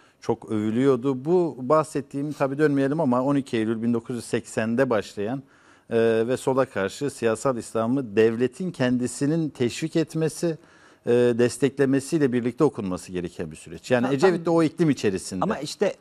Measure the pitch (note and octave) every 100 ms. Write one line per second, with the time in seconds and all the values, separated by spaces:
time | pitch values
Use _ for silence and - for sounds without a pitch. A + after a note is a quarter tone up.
0 | _ _ - A#2 - G#2+ G#2+ A2 C#3 B2+
1 | C3+ C3 C#3 F3+ E3 A#2+ B2+ D#3 D3+ D3+
2 | - C#3+ D3 C#3 C#3 C#3+ D3+ C#3 C#3 D3+
3 | D3+ B2 C3 C#4+ - A#2 A2 A2+ A#2 A#2
4 | - A#2+ - A#2+ - - A2 A#2 C3 A2
5 | F#2+ - G#2 C3+ - _ _ _ - A#2
6 | A2+ A2+ A#2 B2+ - C3 C3 G#2 G2 -
7 | C#3+ - A#2 A2 C#3 A#2+ G2+ A2+ A2+ C3+
8 | A#2+ G2+ A2+ A2+ B2 - F#3 E3 B2+ B2+
9 | B2 - C#3+ E3 D#3 - A#2+ - D#3+ E3+
10 | D#3 D#3+ D#3 - F3 D#3 _ - - _
11 | - A#2+ B2 A#2 A#2+ - C#3 C3 C3+ C#3
12 | C3 E3 C#3+ A#2+ A#2 A#2 D3+ - G2+ F2+
13 | - F2+ F2 - E2 D#2+ - E2 - B2+
14 | B2 C#3 F#3 F#3 E3+ E3 D#3 - E3 C3
15 | A2+ F#2+ - F#2+ E3+ G#3 D3 - G3+ -